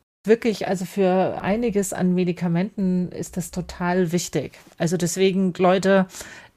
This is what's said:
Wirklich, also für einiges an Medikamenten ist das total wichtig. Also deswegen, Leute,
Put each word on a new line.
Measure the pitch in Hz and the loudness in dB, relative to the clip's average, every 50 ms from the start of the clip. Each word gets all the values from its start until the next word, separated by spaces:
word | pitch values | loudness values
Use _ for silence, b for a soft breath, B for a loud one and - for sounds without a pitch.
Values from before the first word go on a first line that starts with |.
| _ _ _ _ - | _ _ _ _ 0
Wirklich, | 190 220 226 - 233 202 - - - | 2 2 2 2 0 -2 -2 -2 -4
also | 202 180 185 | -2 -4 -4
für | - - 202 196 180 180 185 180 135 - - | -4 -2 0 2 2 4 2 2 0 -2 -4
einiges | - 180 202 233 240 233 190 202 196 - - | -2 -2 -2 0 0 0 0 0 -2 -2 -2
an | - 180 180 180 | -2 0 2 2
Medikamenten | 180 180 175 170 175 180 180 170 170 190 - - - 190 185 180 180 180 165 | 2 2 0 -2 -2 -2 0 0 0 0 -2 -4 -2 0 0 0 0 -2 -4
ist | - - 175 - - 185 | -6 -8 -10 -8 -8 -8
das | 165 - | -8 -8
total | - 185 170 - - - 180 175 175 185 185 165 | -8 -8 -8 -8 -8 -4 -2 0 2 2 2 2
wichtig. | 170 180 - - - 156 - - - - - - - - | 0 -2 -2 -2 -4 -4 -4 -6 -10 -18 -20 -18 -8 -4
Also | 165 160 180 165 | -2 -2 0 0
deswegen, | 175 165 - 185 190 196 180 190 190 185 170 - | -2 -2 0 2 2 2 2 2 0 0 0 2
Leute, | 185 180 185 196 185 190 196 190 185 185 B B B B B B B B B | 4 4 4 4 4 4 4 4 4 0 B B B B B B B B B